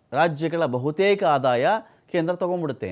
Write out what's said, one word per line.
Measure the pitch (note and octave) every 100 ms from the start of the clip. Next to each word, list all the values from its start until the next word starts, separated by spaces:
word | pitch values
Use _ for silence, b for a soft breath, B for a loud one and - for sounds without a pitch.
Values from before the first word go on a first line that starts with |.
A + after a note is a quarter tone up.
| _ C3
ರಾಜ್ಯಗಳ | E3+ D3 D#3+ E3+ D#3 B2
ಬಹುತೇಕ | C3+ D#3 G3 G3+ F#3 C#3+
ಆದಾಯ | C3 B2 C#3+ G#3+ - b b
ಕೇಂದ್ರ | F3+ E3 F3
ತೊಗೊಂಡ್ಬಿಡುತ್ತೆ | F#3 F3+ D#3+ B2 G2